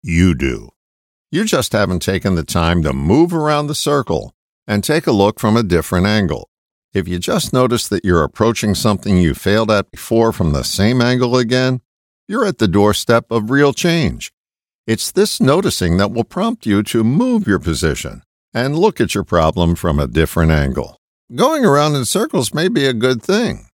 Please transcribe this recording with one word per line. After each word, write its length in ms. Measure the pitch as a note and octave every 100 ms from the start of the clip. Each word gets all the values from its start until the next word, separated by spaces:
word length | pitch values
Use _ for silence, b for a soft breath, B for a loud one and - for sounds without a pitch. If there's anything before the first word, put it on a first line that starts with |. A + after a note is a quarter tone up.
You 320 | - E2 F2+ C#2+
do. 340 | C2+ A1+ G#1 _ _ _ _ _ _
You 120 | D#3+
just 300 | A3 D#3 -
haven't 300 | A2 G2 F2+
taken 320 | - F#2+ G2+ F2
the 80 |
time 400 | D#2 - E2 F2
to 100 | D2+
move 400 | C2+ D2 B2 F3
around 320 | E3+ D3+ D3 D3
the 80 |
circle 640 | C3+ C#3+ C#3+ A#2+ D#2+ G#1 _ _ _ -
and 160 | G#2
take 240 | G2+ D#3 D#3
a 40 |
look 280 | G#2+ G2+ G#2+
from 180 | A2 A2+
a 60 |
different 420 | G#2+ E2+ - F2+ G2
angle. 460 | G#2+ F#2 C2+ - _ _ _ _
If 140 | G2+ E2+
you 120 | F2+
just 340 | - G#3 -
notice 340 | B2+ B2+ A#2 -
that 160 | G2 F#2+
you're 180 | E2+
approaching 500 | D2 - A2 A2 G#2+
something 440 | F#2 A2 G2+ - F#2
you 180 | E2+ -
failed 340 | - G#2 A2
at 220 | G#2+ G2
before 400 | - - A2+ A2+
from 220 | G#2+ F2
the 100 | C#2+
same 360 | A#1 - G2+ B2+
angle 380 | A#2+ B2+ B2 B2+
again, 440 | A#2 B2+ B2+ B2+ _ _ _ _ -
you're 180 | G#3+ G#3
at 120 | -
the 100 | A2
doorstep 640 | F2+ G#2 G2+ - A#2 -
of 220 | A2+ G#2+
real 200 | C#3 C#3+
change. 600 | C3+ F3 E3+ A#2 A#1+ - _ _ _ _ _ -
It's 240 | A2 -
this 280 | - G#3 -
noticing 580 | C3 D#3 - - F2 F2
that 140 | G2+
will 120 | A#2
prompt 420 | A2+ - A3 - -
you 160 | G2+
to 200 | G#2+ A#2
move 420 | A2 D3 B3+ A#3+ G#2
your 140 | F#2+
position 640 | D#2+ D#2 D#2+ C#2 B1+ - _ _ _
and 280 | - C3 D3+
look 200 | G3+ -
at 140 | G#2
your 120 | G#2 F#2
problem 500 | F2 D#2+ E2+ E2+ E2+
from 240 | F2 C#2+
a 80 | C#2
different 440 | D#2 D#2 - D#2+
angle. 460 | D#2 C#2 C2 - - _ _ _ B2
Going 300 | B3 D#4+ A3
around 300 | C#3+ D3+ D3
in 100 | A#2+
circles 480 | G3 A#3+ F#3 A#2
may 140 | D3+ F3+
be 200 | D3 C3+
a 60 |
good 280 | A#2 B2 B2
thing. 460 | - G3+ A3 - -